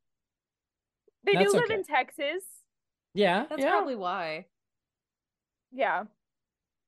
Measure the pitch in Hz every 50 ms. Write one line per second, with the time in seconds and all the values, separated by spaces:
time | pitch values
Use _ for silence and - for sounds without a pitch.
0 | _ _ _ _ _ _ _ _ _ _ _ _ _ _ _ _ _ _ _ _
1 | _ _ _ _ - 392 403 381 392 403 403 440 480 415 440 403 359 - 294 277
2 | 269 - - - 285 285 320 381 - - - - _ _ _ _ _ _ _ _
3 | _ _ - 185 202 180 175 202 269 320 302 302 269 302 370 - 381 294 254 214
4 | 185 180 185 196 170 160 156 160 190 _ _ _ _ _ _ _ _ _ _ _
5 | _ _ _ _ _ _ _ _ _ _ _ _ _ _ 254 247 233 196 165 180
6 | 214 214 _ _ _ _ _ _ _ _ _ _ _ _ _ _ _